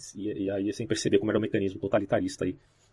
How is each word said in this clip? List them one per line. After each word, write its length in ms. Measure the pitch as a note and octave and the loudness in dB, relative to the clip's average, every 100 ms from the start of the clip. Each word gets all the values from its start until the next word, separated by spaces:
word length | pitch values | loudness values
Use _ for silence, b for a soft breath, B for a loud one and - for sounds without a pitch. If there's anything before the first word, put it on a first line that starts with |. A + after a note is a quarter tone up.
| - | -10
e, 300 | G#2 G2+ E2+ | -8 -6 -2
e 60 | F#2+ | -2
aí, 220 | G2 G2+ | 0 0
sem 140 | - A2+ | -2 -2
perceber 320 | A2 - G2+ | 0 4 4
como 140 | G#2 | 4
era 60 | G#2+ | 2
o 40 | |
mecanismo 380 | G#2+ A2 G2 G2 | 2 0 0 -2
totalitarista 640 | G2 G#2+ G2 A2 F#2 - | 0 0 2 0 0 -2
aí, 120 | F#2 - _ _ _ | -4 -6 _ _ _